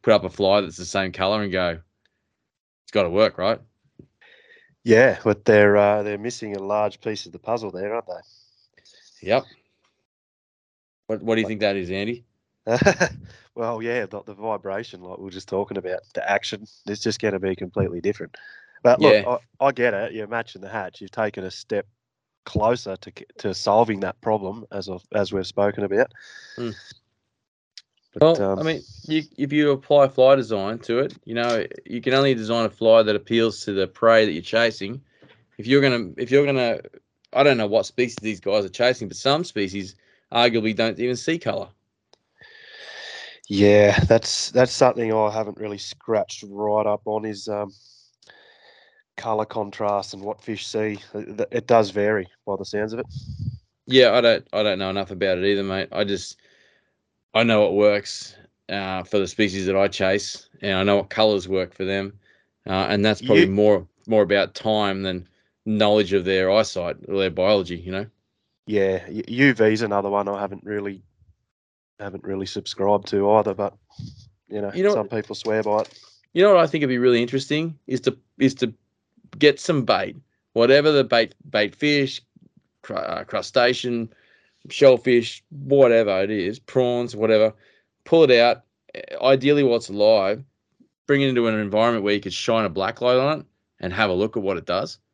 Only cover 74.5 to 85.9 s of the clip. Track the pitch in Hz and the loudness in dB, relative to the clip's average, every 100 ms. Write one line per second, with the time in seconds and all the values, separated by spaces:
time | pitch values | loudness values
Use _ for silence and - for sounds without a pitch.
74.5 | 104 101 165 196 143 101 110 104 104 110 | -10 -8 -2 0 0 -2 -6 -8 -8 -2
75.5 | 110 107 107 110 - - _ _ 165 202 | -2 0 0 -2 -10 -20 _ _ 2 6
76.5 | 185 160 156 143 123 123 120 120 135 135 | 6 4 0 -2 2 2 2 0 -4 -2
77.5 | 151 165 156 - 131 131 - _ _ 131 | -4 -4 -8 -8 -4 -2 -4 _ _ 0
78.5 | - 123 110 _ _ _ _ _ 156 147 | 0 -6 -6 _ _ _ _ _ 2 2
79.5 | 139 - 156 117 98 95 - _ _ _ | 2 -2 -2 0 -2 -2 -10 _ _ _
80.5 | 113 120 139 147 147 123 117 110 _ - | 0 4 6 4 2 2 0 0 _ -6
81.5 | 107 104 - 147 147 135 - _ _ _ | -2 -2 -2 -2 0 -2 -6 _ _ _
82.5 | _ _ _ - - - 87 - 107 - | _ _ _ -10 -8 -6 -8 -8 -8 -2
83.5 | - 120 127 123 120 113 _ _ _ _ | 2 2 0 -4 -6 -6 _ _ _ _
84.5 | _ 147 - 135 123 135 120 117 - _ | _ -16 4 6 6 4 2 2 -12 _
85.5 | 147 135 139 131 | -16 0 6 6